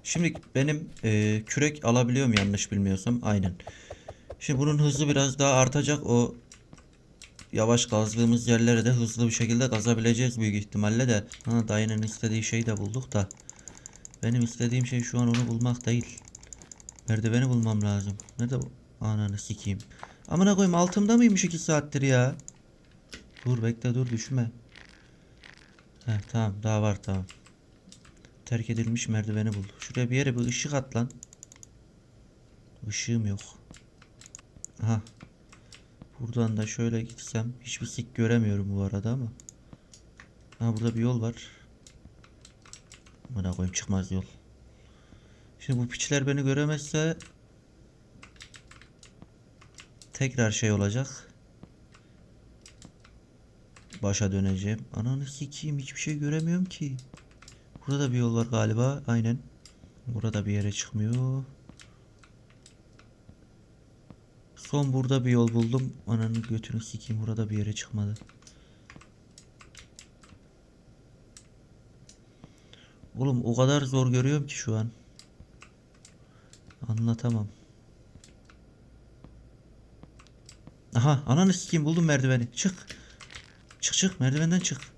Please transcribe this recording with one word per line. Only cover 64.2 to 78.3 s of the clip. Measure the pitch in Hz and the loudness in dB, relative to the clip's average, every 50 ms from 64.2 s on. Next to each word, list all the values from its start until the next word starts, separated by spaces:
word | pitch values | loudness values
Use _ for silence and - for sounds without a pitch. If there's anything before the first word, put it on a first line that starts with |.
| - - - - - - - | -20 -20 -20 -20 -20 -20 -20
Son | - - - - 143 143 135 131 | -20 -10 -4 0 0 0 2 0
burada | 131 131 123 135 135 120 | 0 2 2 2 2 4
bir | 127 | 4
yol | 123 120 117 113 113 | 6 6 4 4 4
buldum. | 117 113 117 123 131 131 131 - - - | 2 2 2 2 0 -2 -2 -8 -10 -4
Ananı | - 117 110 113 113 113 113 | -2 -2 0 0 0 -2 -4
götünü | 113 - 113 110 - - 120 113 | -2 -4 -6 -6 -4 -6 -8 -8
sikeyim, | 113 - - 110 - - 110 107 110 | -8 -8 -14 -14 -8 -6 -6 -4 -4
burada | 113 110 113 113 107 | -4 -2 -2 -2 -2
bir | 107 | -2
yere | 104 104 107 107 | -2 -2 -4 -4
çıkmadı. | - - - - 107 104 101 107 - - - - - - - - - - - - - - - - - - - - - - - - - - - - - - - - - - - - - - - - - - - - - - - - - - - - - - - - - - - - - - - - - - - - - - - - - - - - - - - - - - - - - - - - - - - - - - - - - - - - | -8 -8 -6 -4 -4 -4 -4 -4 -8 -12 -20 -20 -20 -20 -20 -20 -20 -20 -20 -20 -20 -20 -20 -20 -20 -20 -20 -20 -20 -20 -20 -20 -20 -20 -20 -20 -20 -20 -20 -20 -20 -20 -20 -20 -20 -20 -20 -20 -20 -20 -20 -20 -20 -20 -20 -20 -20 -20 -20 -20 -20 -20 -20 -20 -20 -20 -20 -20 -20 -20 -20 -20 -20 -20 -20 -20 -20 -20 -20 -20 -20 -20 -20 -20 -20 -20 -20 -20 -20 -20 -20 -20 -20 -20 -20 -20 -20 -20 -20 -20 -20 -20 -20 -20 -20 -20 -16 -6
Oğlum | 110 127 139 127 120 101 | -2 0 0 0 0 0
o | 113 117 | 0 2
kadar | 117 131 131 143 147 | 4 4 6 4 4
zor | 143 127 131 131 131 127 | 2 2 2 2 2 4
görüyorum | 123 127 123 135 147 151 143 | 4 2 2 2 2 0 -2
ki | 143 - | -4 -8
şu | - - - 110 | -8 -4 -2 -2
an. | 110 113 117 - - - - - - - - - _ - _ - - - - - - - _ - - - - - - - - - - - - - - - - - - 135 | -2 -2 -4 -6 -12 -20 -20 -20 -20 -20 -20 -20 _ -20 _ -20 -20 -20 -20 -20 -20 -20 _ -20 -20 -20 -20 -20 -20 -20 -20 -20 -20 -20 -20 -20 -20 -20 -20 -16 -12 -6
Anlatamam. | 117 110 110 117 117 117 113 - 120 117 110 104 101 - - - - - - - - - - - - - - - - | -4 -2 0 0 0 0 0 0 0 0 0 -2 -4 -10 -20 -20 -20 -20 -20 -20 -20 -20 -20 -20 -20 -20 -20 -20 -20